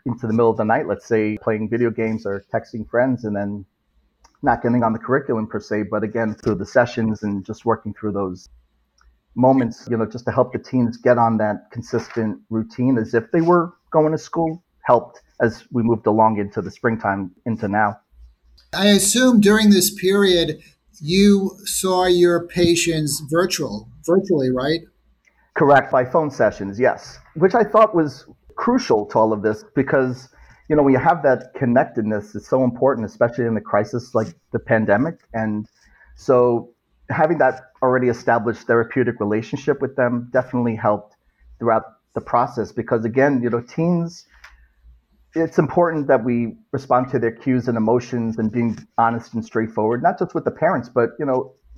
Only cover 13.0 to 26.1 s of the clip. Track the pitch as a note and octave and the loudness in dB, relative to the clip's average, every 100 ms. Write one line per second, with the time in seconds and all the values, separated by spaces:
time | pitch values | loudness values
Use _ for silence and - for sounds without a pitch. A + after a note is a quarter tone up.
13 | A2 A#2 A2+ E3+ E3 F3 E3+ - _ D#3+ | 0 -2 0 0 2 2 2 -8 _ 0
14 | D#3 D#3 - E3+ E3 F3 _ _ - A#2+ | 2 0 -6 -4 -4 -6 _ _ 2 2
15 | - - _ - A#2+ - - B2 A2+ A2 | 0 -12 _ -2 -2 -2 -6 -2 0 0
16 | A2 G#2+ A2 G#2 G2+ A2 F#2 - B2 A2+ | 0 2 2 0 -4 -6 -8 -4 -4 -2
17 | G#2 G2 F#2 - - G#2+ G#2 G#2 G#2 G2+ | -4 -4 -6 -10 -8 -6 -2 0 0 -2
18 | _ _ - _ _ _ _ D#3+ G3+ G3+ | _ _ -20 _ _ _ _ 0 2 4
19 | G3 A#3 B3+ A#3 G3+ G#3+ G#3+ G3 F3 - | 2 2 4 6 6 6 6 4 2 -2
20 | F#3 G3+ G3 F3 E3 D3+ - _ _ _ | 0 2 4 2 0 -6 -14 _ _ _
21 | D3+ F#3 G3+ G3+ F#3+ - - - F#3+ F#3 | -2 4 6 4 2 -6 -10 -6 -2 2
22 | F#3 F3 F3 E3+ E3+ F3+ E3+ E3+ E3+ D#3+ | 4 4 4 4 -2 0 2 2 0 -2
23 | D3+ D3 C#3+ E3 F#3 - C3+ G#2 - - | -4 -6 -4 -2 0 -2 -6 -8 -12 -10
24 | - F#3 G3 D#3+ C3 B2+ C#3 E3 D#3+ _ | -2 0 2 0 0 -2 -2 -4 -6 _
25 | _ _ _ _ _ - C#3+ C#3 - C3+ | _ _ _ _ _ 0 4 6 4 0
26 | B2+ | 0